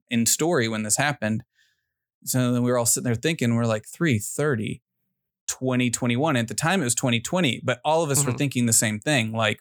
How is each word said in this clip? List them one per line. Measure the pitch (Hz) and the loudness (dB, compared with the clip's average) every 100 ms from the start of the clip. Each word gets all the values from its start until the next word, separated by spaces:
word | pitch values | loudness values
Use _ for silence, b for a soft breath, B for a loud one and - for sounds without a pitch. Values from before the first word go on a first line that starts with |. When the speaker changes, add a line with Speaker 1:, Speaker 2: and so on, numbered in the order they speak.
| - | -4
Speaker 1:
in | 120 113 | 0 0
story | - 156 147 113 | 2 2 2 0
when | 110 | -2
this | 110 - | -2 0
happened. | 143 143 110 107 - _ _ _ _ _ _ _ | 0 -2 -2 -2 -6 _ _ _ _ _ _ _
So | - 127 123 | -4 0 2
then | 123 | 2
we | 123 | 2
were | 123 | 2
all | 117 | 2
sitting | - | 0
there | 127 | 0
thinking, | 117 160 165 120 | 0 0 0 0
we're | 117 117 | 2 2
like, | 110 - | 0 -4
"Three | - 170 113 | -2 0 2
thirty, | - - 147 120 107 - _ _ _ _ _ _ - | 0 -2 0 0 -4 -8 _ _ _ _ _ _ -12
twenty | - 131 127 123 | -6 -2 0 0
twenty-one." | 120 123 120 156 131 | 0 0 0 0 0
At | 113 | -2
the | |
time, | - 151 190 | -2 0 0
it | |
was | 127 | 0
twenty | - 131 117 | 0 0 0
twenty, | - 180 165 113 | 0 0 0 0
but | 123 123 | -2 -2
all | 151 160 | 0 0
of | 165 | 2
us | 135 | 0
were | 139 | 0
Speaker 2:
Mm-hmm. | 123 | 0
Speaker 1:
thinking | 147 127 120 | -2 0 2
the | |
same | 110 113 107 | 2 2 -2
thing. | 151 147 110 | 0 0 0
Like, | 113 107 107 | 0 -2 -2